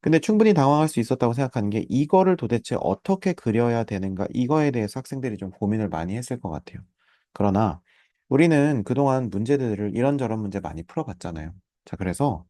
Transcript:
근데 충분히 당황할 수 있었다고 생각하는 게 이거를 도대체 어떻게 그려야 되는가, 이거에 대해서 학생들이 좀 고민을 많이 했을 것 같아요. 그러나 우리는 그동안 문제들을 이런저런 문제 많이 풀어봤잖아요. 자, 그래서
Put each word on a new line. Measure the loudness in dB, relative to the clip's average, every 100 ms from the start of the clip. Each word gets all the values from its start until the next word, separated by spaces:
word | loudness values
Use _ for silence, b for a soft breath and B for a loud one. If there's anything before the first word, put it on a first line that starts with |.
근데 | 4 2
충분히 | 4 4 6
당황할 | 6 6 4 2
수 | 0
있었다고 | -2 0 0
생각하는 | 0 -2 -2 -2
게 | -2 -2
이거를 | -2 2 4 4 2
도대체 | 0 -2 -2 -4
어떻게 | -2 -4 -2 -2 0
그려야 | -2 0 2 2 0
되는가, | -2 -4 -4 -4 -4
이거에 | -2 0 2 2
대해서 | 0 -4 -6
학생들이 | -10 -8 -6 -8
좀 | -10
고민을 | -4 -2 0 -2
많이 | -4 -4 -6
했을 | -8 -8
것 | -8
같아요. | -10 -12 -20 -20 _ _ _ _
그러나 | 0 2 4 0 -2 _ _ _ _ _
우리는 | 4 4 4 4 0
그동안 | -2 0 2 2 -2
문제들을 | -4 0 0 0 -2 -4 0
이런저런 | 0 0 -2 -4
문제 | -4 -6
많이 | -8 -10
풀어봤잖아요. | -10 -8 -8 -10 -10 -10 -12 -14 _ _
자, | -16 -6
그래서 | -4 0 0 -2 -10